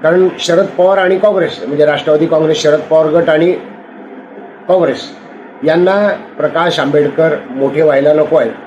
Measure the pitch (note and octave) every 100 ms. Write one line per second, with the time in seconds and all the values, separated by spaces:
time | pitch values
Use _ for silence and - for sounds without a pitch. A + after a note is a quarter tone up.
0 | D#3 F3+ F#3 - - E3+ F#3+ - F3+ G3
1 | F#3 F#3 G#3+ F#3+ E3+ - A#2+ D3 D3+ D3
2 | - D3+ E3 D#3+ D#3 D#3 D3+ D3+ D3+ D#3+
3 | D#3 E3 E3 D#3 E3+ F3+ - - - -
4 | - - - - - - - F#3 D#3+ B2
5 | - - - - - - D3 E3 F3+ G3
6 | G#3 F#3 - - D3+ D#3 F3 E3 C#3 D3+
7 | C#3+ - D#3+ D3 - C3 C3+ C#3 D#3 C#3
8 | C#3+ D3+ D3+ D#3+ A#2 -